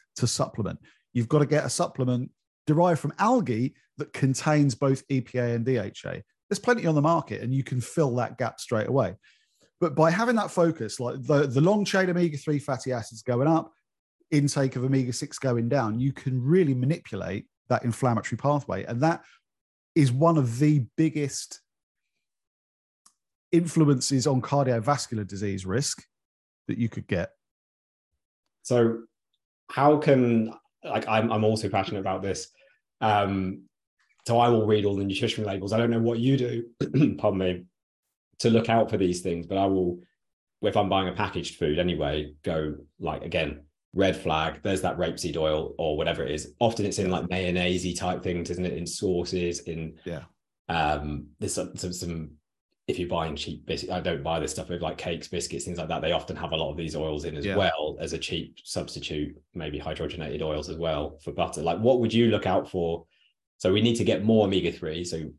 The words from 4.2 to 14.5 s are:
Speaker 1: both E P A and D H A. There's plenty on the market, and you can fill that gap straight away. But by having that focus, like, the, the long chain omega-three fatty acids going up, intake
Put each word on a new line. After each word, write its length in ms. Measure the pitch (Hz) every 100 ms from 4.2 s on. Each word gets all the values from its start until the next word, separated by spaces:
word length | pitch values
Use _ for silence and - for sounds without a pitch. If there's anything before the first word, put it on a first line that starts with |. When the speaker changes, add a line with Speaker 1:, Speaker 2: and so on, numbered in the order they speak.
| 135 131 - 151 143 113
Speaker 1:
both 280 | 139 135 -
E 120 | 135
P 160 | 120 127
A 60 | 120 117
and 100 | 117
D 120 | 123
H 280 | 98 - 92
A. 160 | 87 - _ _
There's 100 | 202
plenty 260 | - 240 165
on 100 | 156
the 60 |
market, 400 | 147 170 - 107
and 120 | 117
you 100 | 135
can 180 | 127 123
fill 320 | 117 - 143 120
that 220 | 110 117
gap 220 | 117 -
straight 300 | - 110 107
away. 260 | 135 98 98 _ _ _ _ _ _
But 160 | 170 143
by 160 | 160
having 240 | 180 233 226
that 160 | 196
focus, 480 | - 170 160 107 -
like, 220 | 123 131
the, 240 | 123 143 143
the 140 | 127
long 240 | 165 208 196
chain 240 | 190 185
omega-three 500 | 175 175 147 - 147
fatty 320 | 139 127 131
acids 320 | 123 110 113
going 240 | - 120 143
up, 240 | 160 - _ _ _ _ _ _
intake 440 | 147 143